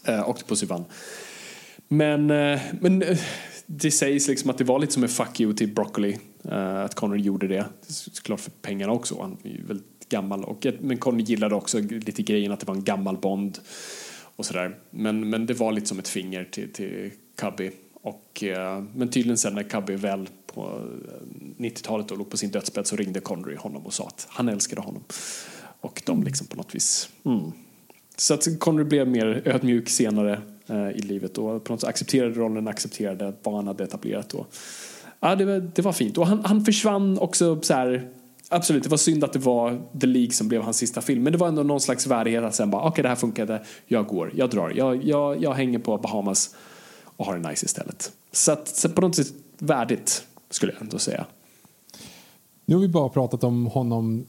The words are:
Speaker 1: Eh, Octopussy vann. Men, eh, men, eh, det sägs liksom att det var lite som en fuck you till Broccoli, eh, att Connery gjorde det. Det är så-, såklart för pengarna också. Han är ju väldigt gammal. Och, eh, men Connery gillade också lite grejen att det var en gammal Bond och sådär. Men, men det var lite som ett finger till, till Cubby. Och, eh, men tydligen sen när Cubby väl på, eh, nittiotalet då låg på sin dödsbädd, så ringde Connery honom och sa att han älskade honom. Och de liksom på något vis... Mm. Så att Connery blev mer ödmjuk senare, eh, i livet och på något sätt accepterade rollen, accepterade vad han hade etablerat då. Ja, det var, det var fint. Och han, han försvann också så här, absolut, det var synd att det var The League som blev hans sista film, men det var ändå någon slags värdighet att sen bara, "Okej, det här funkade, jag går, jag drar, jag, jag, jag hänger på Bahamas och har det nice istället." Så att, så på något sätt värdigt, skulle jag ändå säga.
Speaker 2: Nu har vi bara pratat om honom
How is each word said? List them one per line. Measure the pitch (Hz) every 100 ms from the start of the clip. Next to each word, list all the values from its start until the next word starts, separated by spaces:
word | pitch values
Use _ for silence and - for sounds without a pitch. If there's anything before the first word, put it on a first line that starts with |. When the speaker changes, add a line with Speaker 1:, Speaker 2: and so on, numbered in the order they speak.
Speaker 1:
Eh, | - 110 104
Octopussy | 120 - 107 95
vann. | 87 87 - - - - - - - - - -
Men, | 151 151 147 147
eh, | 147 143 143 135 -
men, | 180 190
eh, | 175 170 - - - - -
det | 147 156
sägs | 147 139 143 143
liksom | 135 139
att | 123
det |
var | 127 131
lite | 147
som | 131
en | 120
fuck | - 117 -
you | 110
till | 104 107
Broccoli, | 104 104 - 101 101 - -
eh, | - 101 95 95
att | 98
Connery | - 107 101
gjorde | 101 98 95
det. |
Det | 95 147 - -
är |
så-, | 151 -
såklart | - - 104
för | -
pengarna | - - 98 98
också. | 120 120 -
Han | 95 -
är | -
ju | - -
väldigt | 101 - - -
gammal. | 110 98 98
Och, | 98 107 139
eh, | -
men | 135 120
Connery | 131 117
gillade | 110 110 107
också | 101 - 117
lite | 104 113 107 -
grejen | 104 104 101
att | 101
det | -
var |
en | 98
gammal | 98 98 98 95
Bond | 98 98 101 95 - - - - - - - -
och | 110
sådär. | 90 90 - -
Men, | 110 107 107 107
men | 110 113
det |
var | 120 113
lite | 107 104
som | 95
ett | 95
finger | 101 92 95
till, | 92 - 98
till | - 98 92 98 - - -
Cubby. | 101 92 95 - - -
Och, | - 104 _ -
eh, | 104 92 92 95 101
men | 127 120
tydligen | 131 120 113
sen | 107
när | 101
Cubby | 101 110 98 98
väl | 101 98 95 - -
på, | -
eh, | - 110 58 60 - - - - - -
nittiotalet | 117 - - 110 107
då |
låg | 101 101
på | -
sin | 101
dödsbädd, | 101 - - 101
så | 107
ringde | 95 95
Connery | 95 90 92 73
honom | - 71 -
och |
sa | - -
att | - -
han | - 120
älskade | 101 - -
honom. | - - - - - - - - - -
Och | - - -
de | -
liksom | 139 139 -
på | -
något | -
vis... | - - - - -
Mm. | 147 117 80 - - _ _ - _ -
Så | -
att | 147 156 160
Connery | 175 156
blev | 147 147 127
mer | 123 110 117
ödmjuk | 143 127 127 120 113
senare, | - 113 104 104 101 - - -
eh, | 104 101
i | -
livet | 101 98 92 -
och | 110 110
på | 107
något | 117
sätt | -
accepterade | 110 - 131 120
rollen, | 117 113 110 110
accepterade | 101 - - 104 95 101 98
vad | -
han | 104 101
hade | 98
etablerat | 95 - - 104 -
då. | - - - - - - - - -
Ja, | 151 190
det |
var, | 196 196 175
det | 175
var | 190
fint. | 170 113 -
Och | 170
han, | 214
han | 202 214
försvann | 214 208 220 202 196 190
också | 185 - 170 160
så | -
här, | 143 127 127 127 - - - -
absolut, | 175 170 147
det | 127
var | 151
synd | - 160
att | 139
det | 135
var | 127 120 117 120 120 139
The | 127
League | 127 120
som | 120 110
blev | 117
hans | 110 110
sista | 117 -
film, | 110 127
men | 131
det | 170
var | 175
ändå | 156
någon | 143 143
slags | 135 123 135
värdighet | 120 113 117
att | 113
sen | 107 104
bara, | 101
"Okej, | 160 160
det | 127
här | 120
funkade, | 117 107 107 110 - - -
jag | 117 104
går, | 98 82
jag | 135 127
drar, | 110 82 78
jag, | 131 127
jag, | 151 147 143 143
jag | 156
hänger | 135 131 117
på | 117 107
Bahamas | 107 107 101 95 - - - - - -
och | - - 98
har | 90
det | 82
nice | 73 -
istället." | - - - - - _
Så | - -
att, | 151 -
så | - -
på | 165
något | 180 165
sätt | 135 - - -
värdigt, | 147 139 117 113 - - - - -
skulle | - 98
jag | -
ändå | 110 -
säga. | - - - - _ _ _ _ _ - - - - - _ _ -
Speaker 2:
Nu |
har | 165
vi | 196
bara | 165 135
pratat | 139 123 120
om | 123 120 117
honom | 131 120 113 113 113